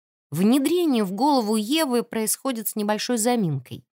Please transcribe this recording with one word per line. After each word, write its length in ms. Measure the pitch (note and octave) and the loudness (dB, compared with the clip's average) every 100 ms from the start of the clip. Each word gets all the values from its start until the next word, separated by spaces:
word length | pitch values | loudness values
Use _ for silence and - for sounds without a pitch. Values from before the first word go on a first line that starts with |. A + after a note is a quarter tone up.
| _ _ - | _ _ -8
Внедрение 720 | D3 G3+ C4+ C4+ F4+ E4+ A#3+ | 0 2 4 2 2 2 0
в 100 | G3+ | 0
голову 440 | G3 C#4 C#4 G#3 A3 | 0 2 2 2 0
Евы 460 | G#3+ D#4 D4+ A#3+ | 0 0 0 0
происходит 680 | A3+ A3+ A3 - C4+ A#3 G#3+ | -2 -4 -4 -4 -4 -6 -6
с 80 | - | -4
небольшой 420 | G#3 G#3+ - B3 | -2 -2 -2 0
заминкой. 680 | A3+ B3 F3+ C3+ - - - | 0 0 0 -2 -6 -16 -18